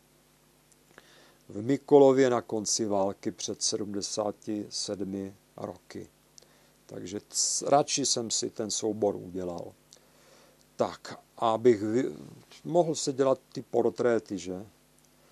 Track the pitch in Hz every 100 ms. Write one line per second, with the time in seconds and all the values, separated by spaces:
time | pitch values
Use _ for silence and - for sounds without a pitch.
0 | _ _ _ _ _ _ _ _ _ -
1 | - - - _ - 101 117 139 - 143
2 | 135 131 127 120 - 110 98 - 110 101
3 | 98 98 110 90 - 98 - 110 104 101
4 | - 110 104 - - 104 117 - - 98
5 | 95 98 98 101 _ - 104 92 _ 98
6 | 92 _ _ - - _ _ _ - 110
7 | 95 104 - - - - - 143 147 143
8 | 127 123 113 - 113 - 107 - 110 107
9 | 101 101 92 90 90 87 - - _ -
10 | _ _ - - - _ _ - 101 -
11 | - - _ - 117 113 120 104 107 120
12 | - - 71 - - - 147 170 165 147
13 | 147 131 135 131 _ 139 - 120 226 -
14 | 120 113 - 95 90 92 101 _ _ _
15 | _ _ _